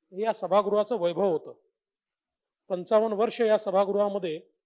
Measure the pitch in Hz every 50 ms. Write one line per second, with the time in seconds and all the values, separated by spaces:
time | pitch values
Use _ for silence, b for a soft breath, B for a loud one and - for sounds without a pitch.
0 | _ _ 190 185 214 226 214 - - 170 175 208 208 208 202 208 208 - 247 214
1 | 175 175 170 156 196 196 165 151 - - 117 _ _ _ _ _ _ _ _ _
2 | _ _ _ _ _ _ _ _ _ _ _ _ _ - 190 180 175 - 233 214
3 | 220 226 214 196 226 233 226 - 233 214 214 208 214 214 180 190 202 190 196 202
4 | 208 208 196 202 180 170 151 170 - _ _ _ _